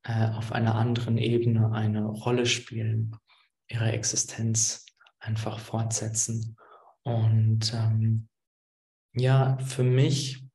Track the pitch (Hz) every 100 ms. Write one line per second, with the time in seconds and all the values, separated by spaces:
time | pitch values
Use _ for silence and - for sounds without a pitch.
0 | - 113 113 113 - 117 113 110 117 117
1 | - 113 117 120 117 113 110 110 107 107
2 | 107 107 123 123 120 - - 113 110 110
3 | 110 110 _ _ _ _ _ 113 113 113
4 | - - - - 113 113 - - - _
5 | - _ 113 110 113 107 - 113 113 -
6 | 113 110 - 113 110 113 - - - _
7 | - 117 110 110 110 110 110 113 110 110
8 | 110 113 110 _ _ _ _ _ _ _
9 | _ 120 127 131 131 131 - - 127 127
10 | 151 - - - -